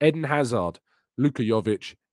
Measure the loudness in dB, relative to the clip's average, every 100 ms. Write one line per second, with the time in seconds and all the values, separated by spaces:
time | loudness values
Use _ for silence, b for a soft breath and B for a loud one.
0 | 0 2 -2 0 0 0 -2 -6 _ _
1 | _ 0 0 0 0 0 0 -2 -4 -20
2 | _